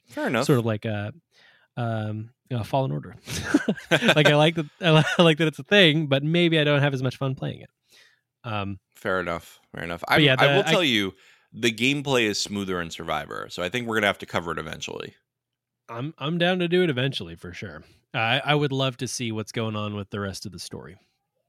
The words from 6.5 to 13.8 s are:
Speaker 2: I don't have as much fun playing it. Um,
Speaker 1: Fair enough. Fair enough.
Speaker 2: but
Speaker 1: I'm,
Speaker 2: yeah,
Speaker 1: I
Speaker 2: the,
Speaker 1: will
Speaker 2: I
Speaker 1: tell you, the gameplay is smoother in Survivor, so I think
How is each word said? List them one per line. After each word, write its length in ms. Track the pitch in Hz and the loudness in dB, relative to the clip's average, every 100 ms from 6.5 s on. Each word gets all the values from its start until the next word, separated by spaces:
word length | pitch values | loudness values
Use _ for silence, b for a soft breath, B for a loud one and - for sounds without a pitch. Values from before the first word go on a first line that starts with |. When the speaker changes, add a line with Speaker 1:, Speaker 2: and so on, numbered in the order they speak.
| 160 | 4
Speaker 2:
I 40 | |
don't 180 | 147 143 | 2 2
have 120 | 143 | 2
as 100 | 135 | 0
much 140 | 131 - | -4 -4
fun 180 | 135 131 | -6 -4
playing 260 | 147 - | -8 -10
it. 80 | - _ b b b b _ _ | -16 _ b b b b _ _
Um, 360 | 120 104 98 98 _ _ | -8 -6 -6 -8 _ _
Speaker 1:
Fair 240 | 107 92 | -2 -2
enough. 400 | 85 85 - - _ | -2 -6 -8 -20 _
Fair 100 | - | -12
enough. 180 | 85 85 - | -8 -8 0
Speaker 2:
but 80 | 147 | 4
Speaker 1:
I'm, 60 | |
Speaker 2:
yeah, 140 | 143 131 | 4 4
Speaker 1:
I 100 | 139 | 4
Speaker 2:
the, 60 | 139 | 4
Speaker 1:
will 80 | 160 | 2
Speaker 2:
I 60 | |
Speaker 1:
tell 120 | 165 | 2
you, 300 | 160 110 98 b b b b | 2 2 0 b b b b
the 180 | 104 120 | -2 -2
gameplay 520 | 110 127 143 139 127 | 2 0 0 0 2
is 180 | 110 98 | 2 0
smoother 400 | - 101 95 90 | -4 -4 -4 -4
in 80 | 85 | -6
Survivor, 580 | - 82 78 73 53 52 | -8 -6 -6 -6 -10 -10
so 120 | - | -6
I 80 | 90 | -4
think 180 | 123 | -4